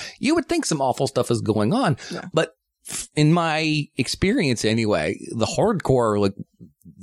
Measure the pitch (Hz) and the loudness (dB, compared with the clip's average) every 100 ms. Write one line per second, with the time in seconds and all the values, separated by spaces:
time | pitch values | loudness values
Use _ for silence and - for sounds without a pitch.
0 | - - 254 339 - 339 - 139 131 - | -12 -4 0 0 0 -2 -2 0 0 0
1 | 135 127 - 117 107 107 107 240 214 - | -2 0 0 0 0 2 2 2 0 -2
2 | - 180 - - - - _ _ - - | -6 -12 -4 -2 -2 -6 _ _ -14 -12
3 | - 151 151 170 165 156 160 151 - - | -6 2 4 4 2 0 0 -2 -2 -4
4 | 123 - 185 269 135 113 107 113 107 87 | -6 -2 0 2 0 0 0 2 2 2
5 | 78 - - 113 104 - 196 180 - 131 | 0 -4 -8 -2 -2 0 0 0 0 2
6 | 113 104 101 - - _ - _ 87 - | 2 2 0 -2 -12 _ -20 _ -20 -14